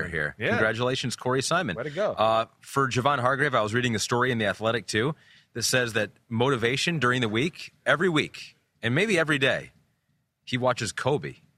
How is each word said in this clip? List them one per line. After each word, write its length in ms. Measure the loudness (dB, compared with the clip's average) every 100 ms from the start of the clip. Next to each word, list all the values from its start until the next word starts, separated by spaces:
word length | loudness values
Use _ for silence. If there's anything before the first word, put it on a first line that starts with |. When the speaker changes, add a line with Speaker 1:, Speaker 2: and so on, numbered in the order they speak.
Speaker 1:
Simon. 60 | -2
Speaker 2:
here. 240 | -4 -6 -4
Speaker 1:
Yeah. 100 | -2
Speaker 2:
Congratulations, 680 | 0 0 0 -2 -2 -4 -4
Corey 260 | -2 -2
Simon. 340 | 0 -2 -2 -6
Speaker 1:
Way 80 |
to 60 | -8
go. 220 | -4 -4
Speaker 2:
Uh, 340 | 0 2 2 -2 _
for 280 | -4 0 0
Javon 300 | 2 2 2
Hargrave, 340 | 2 2 2
I 60 | 2
was 140 | 2
reading 200 | 0 0
a 40 | 0
story 340 | 0 0 2
in 60 | 2
The 80 | 0
Athletic, 400 | 0 0 -2 -2
too, 280 | 0 0 -4 _ -20 _
that 80 | -6
says 300 | 0 0 2
that 160 | 0 -2 -6 _
motivation 680 | 0 2 2 0 0 -2 2
during 220 | 2 2
the 60 | 2
week, 420 | 0 -2 -6 -16 _ 0
every 220 | 2 2
week, 460 | 2 0 -6 -18 -20 _ _
and 120 | -2
maybe 240 | 0 2 2
every 200 | 2 2
day, 320 | 2 0 -6 _ _ _ _ _ _ _
he 120 | -6 -2
watches 340 | 0 0 -4
Kobe, 440 | -4 -2 -2 -4 -14 _